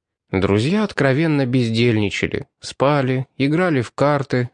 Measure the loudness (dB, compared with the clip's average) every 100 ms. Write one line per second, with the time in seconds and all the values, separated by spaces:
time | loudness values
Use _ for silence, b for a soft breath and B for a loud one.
0 | _ _ _ -2 2 2 2 0 -2 0
1 | 0 2 0 0 0 0 0 2 2 2
2 | 0 -2 -4 -4 -8 _ -16 -2 0 2
3 | 0 -2 -6 -4 0 0 0 0 -2 0
4 | 0 0 -2 -2 -4